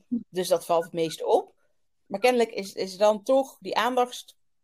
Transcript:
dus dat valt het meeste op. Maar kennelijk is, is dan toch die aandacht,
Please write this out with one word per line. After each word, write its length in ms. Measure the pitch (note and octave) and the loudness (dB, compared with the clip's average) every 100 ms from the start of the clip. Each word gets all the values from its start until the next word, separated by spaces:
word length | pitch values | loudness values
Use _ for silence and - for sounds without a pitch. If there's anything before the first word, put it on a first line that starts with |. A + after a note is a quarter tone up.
| _ | _
dus 400 | A#3 - F3 F3+ | -8 -6 -6 0
dat 180 | E3+ - | 0 2
valt 180 | E3+ | -2
het 100 | E3+ | -2
meeste 320 | E3+ E3 - - | -4 -4 -4 0
op. 280 | D#4+ G4+ _ _ _ _ _ _ | 2 0 _ _ _ _ _ _
Maar 140 | G3 | 0
kennelijk 320 | B3 B3 A3+ | 2 2 0
is, 220 | - G3 | -2 -10
is 240 | - F#3 F#3 | -8 -8 2
dan 260 | G#3+ G#3+ | 2 2
toch 340 | G#3 C4+ C4 - | 2 2 2 -6
die 160 | F#3 - | -6 -2
aandacht, 600 | A3+ B3+ B3 - - _ _ _ | 0 0 -2 -4 -18 _ _ _